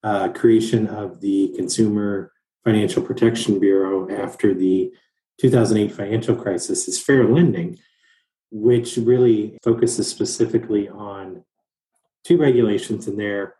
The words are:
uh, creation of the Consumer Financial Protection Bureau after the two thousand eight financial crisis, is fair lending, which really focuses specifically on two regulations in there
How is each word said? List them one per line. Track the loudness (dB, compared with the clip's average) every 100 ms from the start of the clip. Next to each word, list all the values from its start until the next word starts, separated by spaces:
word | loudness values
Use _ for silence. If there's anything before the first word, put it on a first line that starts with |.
uh, | -2 -2 -2
creation | 2 4 4 2 0 -2
of | -6 -10 -6
the | -2 0 0 -2
Consumer | -6 0 0 0 -2 -4 -8 _ _ _
Financial | 0 2 2 -2
Protection | -4 0 0 0 -2 2
Bureau | 2 2 0 -2 -4
after | -8 -8 -2 -2
the | 0 0 0 -2 -8 _ _ _ _
two | 2
thousand | 4 2 2
eight | 0
financial | -4 -4 -4 -2 -2
crisis, | -2 -6 -4 -6 -6
is | -6
fair | 2 4 4
lending, | 4 4 2 -6 -10 _ _ _ _ _ _ _
which | -2 2 2 0 -2
really | 2 4 4 2 0 -4
focuses | -2 2 0 0 -4
specifically | -4 -6 -2 -2 -2 -2 -4 -4
on | -10 -14 -14 -14 -18 _ _ _ _ _ _ _ _
two | 0 2
regulations | 4 4 2 0 -4 -8 -6
in | -6
there | -4 -4 -8 _